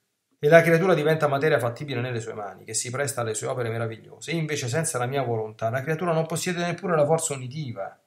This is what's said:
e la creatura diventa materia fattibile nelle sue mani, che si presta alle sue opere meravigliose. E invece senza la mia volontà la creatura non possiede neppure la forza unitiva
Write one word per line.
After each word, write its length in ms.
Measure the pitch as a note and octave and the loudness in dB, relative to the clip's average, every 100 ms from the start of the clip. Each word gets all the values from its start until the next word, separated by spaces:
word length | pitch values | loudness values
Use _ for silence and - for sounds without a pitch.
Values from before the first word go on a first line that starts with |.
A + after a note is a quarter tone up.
| _ _ _ - | _ _ _ 0
e 80 | D3 | 8
la 140 | E3 | 8
creatura 320 | E3 E3 F#3 | 8 4 4
diventa 320 | E3 D3 D#3 D3 | 4 4 2 2
materia 320 | C#3 D#3 D3 | 2 2 2
fattibile 420 | A#2 A#2 D3 B2 | 0 -6 -6 -4
nelle 200 | B2 A#2+ | -4 -6
sue 120 | A2 | -8
mani, 320 | G#2+ G2+ F#2+ | -10 -10 -14
che 100 | - | -8
si 160 | A2 B2 | -6 -4
presta 320 | B2 C#3 - | -4 -4 -4
alle 120 | A2+ | -4
sue 140 | A2 - | -4 -4
opere 220 | C3 A#2 | -4 -4
meravigliose. 600 | A2+ A2+ A2 - - - | -4 -6 -8 -16 -16 -6
E 60 | E3 | -4
invece 320 | D#3 D3 B2 | -2 -4 -2
senza 280 | D3+ D#3+ B2 | -2 -2 -2
la 80 | A#2+ | -2
mia 160 | C#3 | -2
volontà 460 | B2 A2+ A2 - A2+ | -2 -2 -4 -4 -2
la 140 | B2+ | -2
creatura 300 | C3+ D#3+ F3+ | -2 -2 0
non 140 | D#3+ D#3+ | 0 0
possiede 380 | E3 F3+ F3 | -2 -4 -2
neppure 300 | F3 F3 F#3+ | -2 -4 0
la 100 | D#3+ | 2
forza 300 | D3 D#3+ - | 4 2 0
unitiva 680 | C3+ B2+ D3+ C3+ G2 G2 - | -6 -8 -10 -10 -8 -10 -12